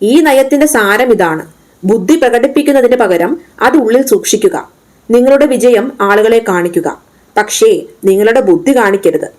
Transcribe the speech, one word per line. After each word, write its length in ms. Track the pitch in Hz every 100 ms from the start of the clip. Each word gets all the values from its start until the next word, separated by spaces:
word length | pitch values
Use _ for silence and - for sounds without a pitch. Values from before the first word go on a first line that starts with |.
ഈ 180 | 208 294
നയത്തിന്റെ 460 | 311 269 269 277 294
സാരം 460 | 247 202 208 247
ഇതാണ്. 340 | 202 170 160 - _ _ _
ബുദ്ധി 320 | 190 220 185 330
പ്രകടിപ്പിക്കുന്നതിന് 800 | 240 233 269 294 285 269 240 -
പകരം 440 | 208 170 175 339 - -
അത് 140 | 247 311
ഉള്ളിൽ 300 | 220 247 262
സൂക്ഷിക്കുക. 640 | 196 - 214 196 - - _ _ _ -
നിങ്ങളുടെ 360 | 240 262 277 294
വിജയം 460 | 254 247 226 262 -
ആളുകളെ 440 | 202 202 220 233 220
കാണിക്കുക, 540 | 180 175 175 156 - _ _ _ 214
പക്ഷേ 460 | 208 - 220 180 - -
നിങ്ങളുടെ 360 | 196 190 214 226
ബുദ്ധി 360 | 202 165 269 254
കാണിക്കരുത്. 520 | 202 196 170 151 -